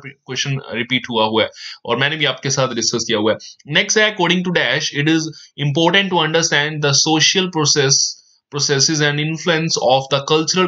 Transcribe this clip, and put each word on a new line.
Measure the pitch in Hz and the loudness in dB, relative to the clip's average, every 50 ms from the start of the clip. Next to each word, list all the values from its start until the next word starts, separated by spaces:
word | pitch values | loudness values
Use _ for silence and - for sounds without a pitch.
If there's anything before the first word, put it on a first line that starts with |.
| - | -8
question | - - _ _ - 131 123 - 143 135 135 - - 95 | -14 -20 _ _ -10 -8 -6 -4 -4 -4 -4 -6 -6 -6
repeat | 113 120 - 131 123 - - | -6 -2 -2 -2 -2 -2 -2
हुआ | 120 113 110 | 0 0 2
हुआ | 110 110 110 101 | 2 2 2 0
है | - - - - - - - - | 0 -2 -10 -18 -18 -18 -12 -6
और | 117 120 | -4 -2
मैंने | 123 135 143 156 | 0 0 -2 -2
भी | 156 147 | -2 -2
आपके | 135 127 - - 139 | -2 -2 -4 -4 -2
साथ | - 139 131 | 0 0 0
डिस्कस | 123 117 117 110 - - 117 113 | 0 -2 -2 -2 -2 -2 -2 -2
किया | - 110 | -2 0
हुआ | 107 107 110 | 2 2 0
है। | 101 - - - - - _ | 0 0 -6 -14 -20 -20 _
Next | 135 151 180 208 202 - | -4 -2 -2 -2 0 2
है, | 220 214 214 208 | 2 2 2 0
according | 190 170 170 180 185 180 | 0 0 2 2 0 0
to | 185 175 | 0 0
Dash, | 160 143 120 127 156 151 - - 139 | 0 0 0 0 -2 -2 -4 -4 -2
it | 147 156 | 0 2
is | 165 160 160 160 - - - - _ - 143 | 2 0 -2 -4 -10 -14 -20 -20 _ -4 -4
important | 147 135 165 165 170 175 196 196 185 185 | -2 0 2 2 4 4 2 2 2 0
to | 170 156 | 0 0
understand | 156 156 165 165 160 160 143 143 151 156 151 151 | 2 2 0 2 2 0 0 0 -2 -2 -2 0
the | 143 143 - - 160 | 2 2 2 2 2
social | 156 160 151 - - 190 185 180 - | 2 2 2 2 2 0 0 0 0
process, | 156 151 143 - 151 135 135 139 - - - - - _ _ _ _ _ _ - | 0 0 2 2 2 2 4 2 2 2 -2 -6 -12 _ _ _ _ _ _ -6
processes | 147 143 - 143 139 131 - 160 | -4 -2 0 0 2 2 0 2
and | 147 151 147 143 147 | 2 2 0 0 0
influence | 151 156 160 151 - 175 165 156 165 160 - - - 120 127 | -2 -2 -4 -2 0 0 0 0 0 -2 -2 0 2 2 2
of | 135 135 - 143 | 2 2 0 -2
the | 139 139 - | -2 0 0
cultural | 156 160 160 147 - 185 185 | 0 2 2 0 0 0 0